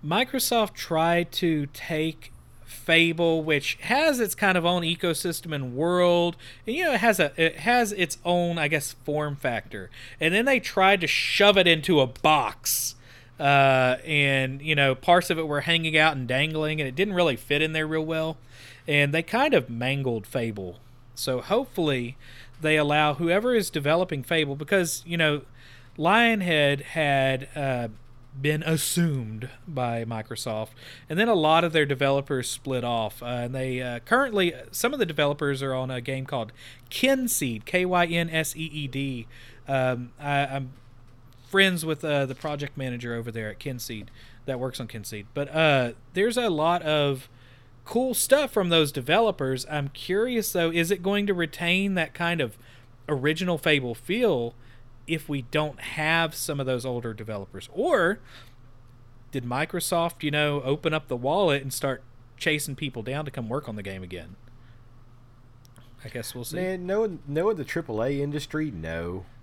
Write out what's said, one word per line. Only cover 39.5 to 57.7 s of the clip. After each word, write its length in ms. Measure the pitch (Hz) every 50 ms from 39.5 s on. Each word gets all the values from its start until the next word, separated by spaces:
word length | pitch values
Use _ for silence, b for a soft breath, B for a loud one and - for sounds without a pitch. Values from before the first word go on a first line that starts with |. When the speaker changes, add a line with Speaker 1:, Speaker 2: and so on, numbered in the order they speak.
| B B B
Speaker 1:
Um, 440 | - 139 131 131 127 127 120 123 120 - -
I, 260 | 147 143 143 139 143
I'm 280 | 135 135 139 135 127 131 - - - - - - - - - - - - - - -
friends 340 | - 196 196 190 180 170 156
with, 220 | 160 156 147 -
uh, 220 | 156 147 143 139
the 80 | 127 131
project 420 | - - 156 147 147 143 135 -
manager 380 | - 135 127 123 120 120 120 117
over 160 | 117 113 120
there 180 | 113 117 110 107
at 80 | -
Kynseed 520 | - - 147 131 120 - - 117 107 98 - B B B B B B B
that 140 | - 131 123
works 200 | 127 131 123 -
on 80 | 127
Kynseed, 380 | 110 - 113 101 - - 104 101 - -
but, 160 | 143 143 135
uh, 440 | - 160 160 156 143 135 127 120 113 - - - -
there's 240 | - 202 240 226
a 140 | 247 240 220
lot 320 | 175 151 151 165 175 175 -
of 440 | 156 151 151 143 143 139 131 - - b b b b b b b b b b -
cool 280 | - - 233 262 262 240
stuff 380 | - - - 269 285 294 262
from 180 | - 214 190 175
those 220 | 170 165 156 139
developers. 760 | - 147 120 127 160 208 233 220 190 - 143 131 131 123 -
I'm 200 | - 151 147 143
curious, 640 | 135 - - - - 180 202 226 254 247 226 196 -
though, 180 | - 185 170 165
is 220 | 165 170 170 165
it 100 | 202 185
going 240 | 175 196 202 202 202
to 80 | 202 196
retain 600 | 180 170 156 - - 175 170 180 185 196 202 190
that 180 | 180 160 151 -
kind 260 | - 175 170 170 165
of 160 | 139 113 - - B B B B B B B - - -
original 480 | 151 135 127 147 156 160 185 180 175
Fable 380 | 151 - 170 151 143 127 120 117
feel 580 | - - - 185 233 247 220 165 123 120 117 - b b b b b b b - - -
if 220 | - 165 156 151 -
we 140 | 147 139 120
don't 360 | - - 156 151 151 147 -
have 560 | - - - 156 151 156 165 165 165 156 156
some 240 | - - - 151 143
of 60 | 135
those 200 | 127 131 123 117
older 280 | 131 123 120 113 117 110
developers? 560 | 104 110 107 110 101 98 - - 95 - -